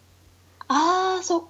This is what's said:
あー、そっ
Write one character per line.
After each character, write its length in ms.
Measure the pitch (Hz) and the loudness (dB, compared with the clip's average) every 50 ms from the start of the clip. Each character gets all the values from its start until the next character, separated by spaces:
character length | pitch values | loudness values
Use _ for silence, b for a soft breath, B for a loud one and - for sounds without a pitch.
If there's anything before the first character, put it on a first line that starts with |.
| - _ - _ - - - _ _ _ _ _ - | -20 _ -20 _ -20 -20 -20 _ _ _ _ _ -6
あ 500 | - 262 285 311 339 370 370 381 381 370 370 | -2 0 2 2 2 2 2 0 0 -2 -4
ー、 40 | 359 | -2
そ 160 | - 349 339 | -2 -2 -2
っ 40 | 339 | -2